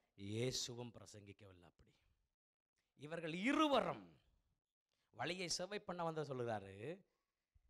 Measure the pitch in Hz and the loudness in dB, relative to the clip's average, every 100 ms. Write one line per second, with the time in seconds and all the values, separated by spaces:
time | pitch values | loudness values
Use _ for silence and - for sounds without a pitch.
0 | _ - 101 110 127 123 - 120 120 113 | _ -10 -2 0 2 0 -2 -4 -8 -10
1 | 98 107 101 - 101 90 82 - - _ | -14 -14 -14 -16 -18 -18 -20 -20 -20 _
2 | _ _ _ _ _ _ _ _ _ - | _ _ _ _ _ _ _ _ _ -16
3 | 147 170 165 175 233 302 311 254 180 117 | -8 -4 -2 2 4 6 6 6 4 0
4 | 85 - _ _ _ _ _ _ _ _ | -8 -20 _ _ _ _ _ _ _ _
5 | _ 107 139 180 170 - 185 208 208 180 | _ -2 -2 0 0 0 0 -4 -4 0
6 | 165 156 139 127 117 107 95 98 131 190 | 0 0 0 0 2 0 -2 -8 -8 -8
7 | - _ _ _ _ _ | -12 _ _ _ _ _